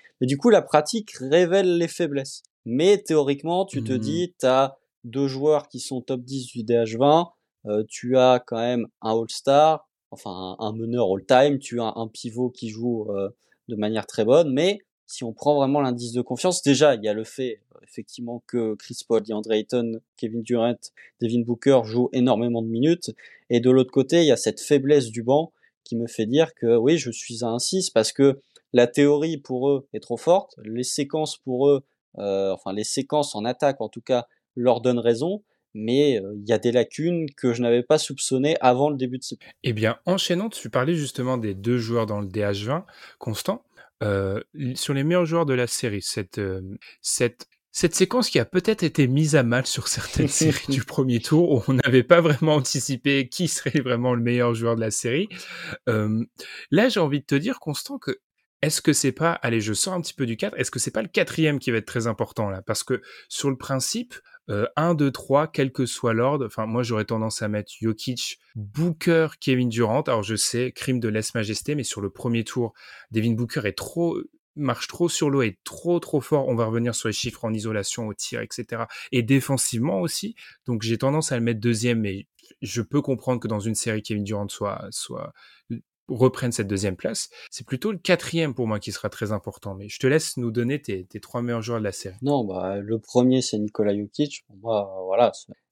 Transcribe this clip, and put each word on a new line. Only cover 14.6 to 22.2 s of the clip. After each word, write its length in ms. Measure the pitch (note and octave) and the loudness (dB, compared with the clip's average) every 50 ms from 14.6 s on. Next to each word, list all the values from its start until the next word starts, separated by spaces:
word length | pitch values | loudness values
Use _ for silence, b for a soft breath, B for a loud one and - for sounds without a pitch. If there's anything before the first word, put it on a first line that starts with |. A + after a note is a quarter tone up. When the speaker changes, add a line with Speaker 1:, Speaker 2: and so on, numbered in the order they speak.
| D#3 F#3 G#3 G#3 - _ _ _ _ - | 0 0 0 -2 -8 _ _ _ _ -18
Speaker 1:
si 160 | - - C3 | -14 -10 -10
on 100 | A#2 A2+ | -10 -10
prend 220 | - - D3 D3 | -4 0 0 2
vraiment 260 | C#3+ C#3 C3 C#3 D3 | 2 2 2 2 2
l'indice 320 | C#3 C3 B2 A#2+ A#2+ A#2+ A#2 | 2 0 -2 -4 -6 -4 -4
de 80 | B2 A#2+ | -4 -4
confiance, 400 | - B2+ A#2+ - F#3 F3 - - | -2 -4 -2 0 0 0 2 2
déjà, 320 | C#3+ C#3 C3+ D#3 D3 C3 | 4 4 6 6 6 6
il 80 | A2 G#2 | 4 0
y 40 | A2 | -2
a 60 | G#2 | -2
le 100 | G#2+ A2 | -2 -4
fait, 380 | - - - C3 B2+ A2 - _ _ - | -8 -8 -8 -6 -6 -8 -10 _ _ -20
euh, 40 | - _ | -20 _
effectivement, 580 | _ - - G#2+ - - - A#2+ A#2 A#2+ A#2+ - - | _ -16 -16 -16 -14 -14 -12 -10 -10 -10 -12 -10 -6
que 260 | - B2 A2+ A2 G#2+ | -4 -2 -2 -2 -4
Chris 240 | G#2+ - - A#2+ - - - | -6 -10 -14 -14 -12 -2 0
Paul, 140 | A#2 A2 | 0 0
DeAndre 300 | G#2 G#2+ A2 G#2+ G#2+ A2+ | 0 0 -4 -6 -2 0
Ayton, 480 | A2+ G#2+ G#2+ - - B2 A#2+ A#2 A2+ A2+ - _ _ - | 0 -2 0 -2 -2 -2 -2 -2 -6 -8 -12 _ _ -8
Kevin 240 | - A2+ A2+ A#2 | -8 -6 -6 -6
Durant, 380 | A2+ A2 A#2+ A#2+ A2+ A#2+ A#2+ - - - B B B B B _ | -4 -2 0 2 2 2 0 -2 -8 -16 B B B B B _
Devin 200 | B2 A#2 A#2 A#2+ | -4 0 0 0
Booker 400 | A#2 A#2 A#2+ A#2 - C#3 C#3 B2+ A2+ | 0 0 -2 0 4 4 6 6 4
jouent 260 | G#2+ A2 A#2+ B2 - | 2 0 0 0 0
énormément 520 | - C3 | 2 2